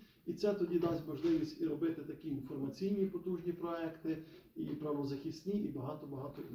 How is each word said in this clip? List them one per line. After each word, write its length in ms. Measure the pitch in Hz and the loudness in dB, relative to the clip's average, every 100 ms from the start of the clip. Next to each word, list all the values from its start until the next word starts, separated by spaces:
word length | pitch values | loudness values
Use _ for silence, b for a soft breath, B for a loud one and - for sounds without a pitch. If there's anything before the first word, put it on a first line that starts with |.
| - - - | -8 -12 -6
І 80 | |
це 200 | 165 208 | 0 2
тоді 260 | 196 170 175 | 4 4 4
дасть 280 | 170 160 156 | 4 2 -2
можливість 540 | 139 170 160 - - | 0 4 4 2 0
і 40 | 160 | 0
робити 340 | 147 165 156 | 2 0 0
такі 260 | 143 - 160 | -6 -6 -4
інформаційні 760 | 135 127 139 139 - 196 202 190 | -4 -4 -4 -4 0 2 4 2
потужні 480 | 175 185 175 175 | 2 -2 -2 -2
проекти, 640 | 170 170 170 165 - 160 156 b b b 160 | -2 -2 -2 -2 -2 -2 -2 b b b -6
і 80 | 147 | -4
правозахисні, 880 | 147 151 143 139 139 160 - 185 | -2 0 0 0 -2 -4 -4 0
і 140 | 208 139 | 2 2
багато-багато 760 | 135 127 156 143 131 143 - - | -2 -4 -6 -6 -6 -6 -8 -8